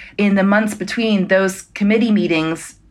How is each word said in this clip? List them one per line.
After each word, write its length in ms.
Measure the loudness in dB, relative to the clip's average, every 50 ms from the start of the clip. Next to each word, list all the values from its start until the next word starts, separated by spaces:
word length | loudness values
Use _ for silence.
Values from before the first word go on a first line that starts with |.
| -20 -16 -4 -2
in 180 | 0 2 2
the 80 | 2 2
months 320 | 2 2 2 0 -2 -4
between 520 | -6 -8 -8 -4 -2 0 0 2 0 2 2
those 360 | 2 2 2 0 -4 -6 -14 _ -6
committee 380 | -2 0 2 2 2 2 2
meetings 680 | 2 2 2 0 0 0 0 -2 -4 -6 -10 -18 -20 _ _ -8